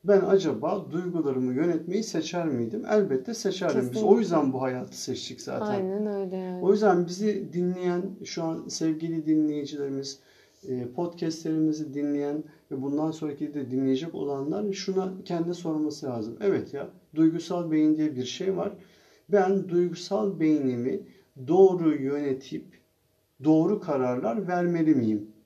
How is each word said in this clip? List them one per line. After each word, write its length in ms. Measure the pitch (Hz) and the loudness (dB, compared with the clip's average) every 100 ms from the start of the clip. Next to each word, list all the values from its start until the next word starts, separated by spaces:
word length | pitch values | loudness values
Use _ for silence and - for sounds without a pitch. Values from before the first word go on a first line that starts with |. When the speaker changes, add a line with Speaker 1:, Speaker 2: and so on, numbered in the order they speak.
Speaker 1:
ben 160 | 175 196 | 4 4
acaba 640 | 170 190 160 117 151 202 139 | 6 4 4 -2 -2 -4 -4
duygularımı 640 | 165 180 170 143 127 127 | -4 -2 -2 0 0 0
yönetmeyi 480 | 127 175 160 170 196 | 0 0 0 -2 -4
seçer 440 | 220 170 151 175 165 | -2 -4 -4 -4 -2
miydim? 360 | 123 117 110 - | -2 -4 -6 0
Elbette 440 | 214 185 131 - | 0 2 -2 -4
seçerdim. 460 | 226 196 185 175 131 | -4 -4 -2 0 0
Biz 80 | 123 | -2
Speaker 2:
Kesinlikle. 260 | 127 214 | 0 6
Speaker 1:
o 40 | 233 | 6
yüzden 340 | 190 165 135 | 6 2 2
bu 100 | 127 | 0
hayatı 380 | 131 127 101 - | -2 -4 -8 -10
seçtik 400 | - 127 - 127 | -8 -8 -8 -12
zaten. 260 | - - 214 | -8 -6 -2
Speaker 2:
Aynen 400 | 208 185 196 214 | -2 -2 -2 -4
öyle 300 | 196 196 185 | -4 -4 -6
yani. 280 | 185 180 | -6 0
Speaker 1:
O 80 | 180 | 4
yüzden 340 | 208 208 180 170 | 6 6 4 2
bizi 460 | 180 214 196 - | 0 -2 -2 -4
dinleyen, 500 | 165 180 180 180 175 190 190 | -2 0 0 0 0 -4 -10
şu 180 | - - | -10 -4
an 200 | 165 165 - | -4 -4 -8
sevgili 580 | - 160 156 165 165 151 | -4 -2 -2 -4 -4 2
dinleyicilerimiz, 920 | 156 151 147 139 147 139 135 135 - _ _ _ _ - | 2 2 -2 -6 -6 -4 -4 -8 -14 _ _ _ _ -8
e, 200 | 127 120 | -6 -6
podcastlerimizi 1040 | - 170 - 165 156 160 156 156 151 147 | -4 -6 -4 -6 -4 -4 0 0 0 -4
dinleyen 500 | 139 143 143 143 151 - - _ | -4 -2 -2 -2 -4 -8 -18 _
ve 120 | 131 | -6
bundan 280 | 139 143 160 | -2 -2 -2
sonraki 440 | 160 151 139 147 | -4 -8 -6 -8
de 160 | 147 123 | -6 -4
dinleyecek 440 | 127 135 131 165 | -2 0 0 -2
olanlar 580 | - 143 139 143 196 214 | -6 -4 -4 -4 -2 -4
şuna 400 | 190 - 190 190 - | -4 -2 -2 -4 -8
kendi 300 | - 175 170 | -6 -4 -2
sorması 520 | 175 165 156 151 - 139 | -4 -4 -2 -4 -4 -6
lazım. 300 | 117 113 - | -6 -8 -2
"Evet 340 | 202 143 - | 0 0 -2
ya, 140 | 139 - - _ | -10 -12 -16 _
duygusal 560 | 151 160 160 - 175 170 | 4 4 4 -4 -4 0
beyin 260 | 156 156 156 | 2 4 2
diye 200 | 151 123 | 0 -2
bir 80 | |
şey 320 | 127 - 190 185 | -8 -4 -2 -2
var. 160 | 190 - - _ _ _ - | -4 -8 -20 _ _ _ 0
Ben 400 | 196 185 196 - | 2 4 2 2
duygusal 720 | 175 175 160 - 202 208 165 | 2 2 -2 -4 -2 -2 2
beynimi 600 | 156 151 131 120 123 196 - - _ 135 127 | 2 4 2 0 -2 -4 -8 -20 _ -14 2
doğru 460 | 180 190 170 160 139 | 8 8 8 2 2
yönetip 640 | 135 147 143 127 - 165 - _ _ _ _ _ _ _ | 0 -2 -2 -4 -6 -12 -12 _ _ _ _ _ _ _
doğru 360 | 135 160 175 208 | 4 6 6 0
kararlar 680 | - 139 123 123 196 226 175 | 0 0 0 0 -2 -2 -2
vermeli 460 | 180 175 170 156 | 0 2 2 4
miyim?" 360 | 139 110 107 - - | 4 4 0 -4 -18